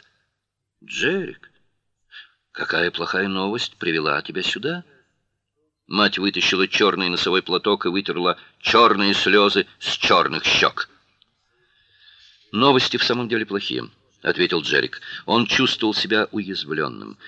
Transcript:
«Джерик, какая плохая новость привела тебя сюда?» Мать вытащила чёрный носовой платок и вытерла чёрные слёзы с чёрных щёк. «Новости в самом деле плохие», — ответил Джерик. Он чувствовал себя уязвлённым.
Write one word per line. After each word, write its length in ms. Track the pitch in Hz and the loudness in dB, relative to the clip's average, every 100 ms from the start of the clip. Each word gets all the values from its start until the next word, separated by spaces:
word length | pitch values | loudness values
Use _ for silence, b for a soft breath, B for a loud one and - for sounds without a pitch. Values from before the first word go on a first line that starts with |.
| _ _ _ _ _ _ _ _ | _ _ _ _ _ _ _ _
«Джерик, 640 | - - 131 196 - - - _ _ _ _ _ _ B B B B | -14 -4 -2 -2 -6 -12 -20 _ _ _ _ _ _ B B B B
какая 380 | - - 80 87 | -10 -4 -2 -2
плохая 380 | - 87 92 98 | -2 -4 -2 -2
новость 480 | 95 95 117 - - | -2 -4 -4 -6 -6
привела 440 | 85 80 78 73 | -4 -2 0 -2
тебя 220 | - 80 | -4 -6
сюда?» 420 | 90 - 147 175 - b b b _ _ _ _ _ _ - | -4 -4 -6 -8 -10 b b b _ _ _ _ _ _ -6
Мать 320 | 98 101 95 | 2 2 2
вытащила 500 | 98 92 - 92 95 | -2 0 0 2 0
чёрный 400 | - 104 87 90 | 2 2 2 0
носовой 320 | 87 - 92 | -2 0 0
платок 460 | 90 87 107 101 90 | 0 -2 0 0 0
и 20 | |
вытерла 500 | 95 95 85 90 87 B B | -2 -2 -2 -2 -2 B B
чёрные 540 | - 113 117 101 101 | 2 6 6 6 2
слёзы 520 | 98 - 101 101 101 90 b | 2 4 4 4 2 -2 b
с 180 | - - | -8 -2
чёрных 480 | - 92 73 80 | 4 4 2 -2
щёк. 460 | - - - - - _ _ _ _ _ _ b b b b b b b b b _ | 0 2 2 0 -10 _ _ _ _ _ _ b b b b b b b b b _
«Новости 440 | 104 135 135 - 123 | 2 4 4 4 0
в 80 | |
самом 240 | - 120 117 | -2 -2 -2
деле 160 | 113 | -4
плохие», — 460 | 107 101 - 64 57 _ _ _ | -2 -4 -4 -6 -8 _ _ _
ответил 400 | - - 87 85 | -2 0 0 0
Джерик. 380 | 73 73 65 - B B | 0 0 0 -4 B B
Он 220 | B 110 113 | B 0 2
чувствовал 480 | - 127 - 110 | 2 0 0 -2
себя 340 | 104 98 110 104 | -2 0 0 -2
уязвлённым. 880 | 107 92 92 76 78 73 53 52 52 | -4 -8 -8 -6 -4 -6 -6 -16 -18